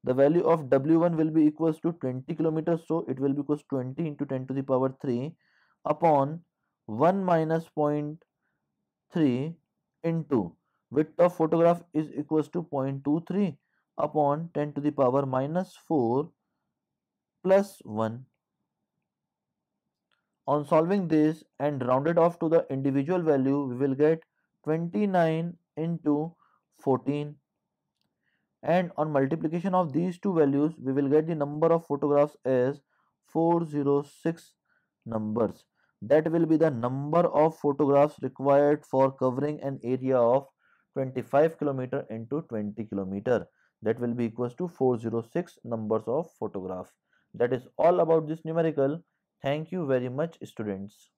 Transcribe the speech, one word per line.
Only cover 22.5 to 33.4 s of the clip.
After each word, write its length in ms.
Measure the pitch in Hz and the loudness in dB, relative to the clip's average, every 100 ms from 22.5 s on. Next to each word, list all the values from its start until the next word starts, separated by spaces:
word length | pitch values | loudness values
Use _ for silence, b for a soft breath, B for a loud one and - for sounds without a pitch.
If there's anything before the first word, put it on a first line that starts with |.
| 165 - | 2 2
individual 520 | 135 139 135 139 185 | -4 0 0 0 -2
value, 440 | 160 139 131 139 139 | 2 2 2 0 -2
we 100 | 123 | -2
will 180 | 139 | -2
get 260 | 135 151 160 _ _ _ _ | 2 2 2 _ _ _ _
twenty-nine 920 | - 160 170 196 208 185 160 160 170 175 _ - | -4 -4 -2 -2 0 2 2 0 -4 -10 _ -8
into 580 | 165 165 151 147 160 - _ _ _ _ | -6 -2 0 0 -2 -10 _ _ _ _
fourteen. 540 | - 127 127 147 147 147 _ _ _ _ _ _ _ _ _ _ _ _ | 0 0 0 -6 -6 -12 _ _ _ _ _ _ _ _ _ _ _ _
And 260 | 139 175 175 - | 0 0 0 -4
on 160 | 156 | 0
multiplication 600 | 143 135 160 156 170 190 | 2 0 0 -4 -4 -2
of 180 | 185 170 | 0 0
these 260 | 139 180 175 | -2 -4 -4
two 160 | 202 | -2
values, 380 | 170 139 139 151 165 | 2 2 2 -2 -2
we 100 | 127 | -4
will 160 | 135 139 | -2 2
get 180 | 151 160 | 2 2
the 80 | |
number 320 | 160 143 147 165 | -4 -4 0 2
of 200 | 165 165 | 2 0
photographs 500 | 143 147 143 147 - | -4 2 2 2 -2
as 360 | - 131 127 147 _ _ _ _ _ | -2 0 0 -2 _ _ _ _ _
four 380 | 160 | 0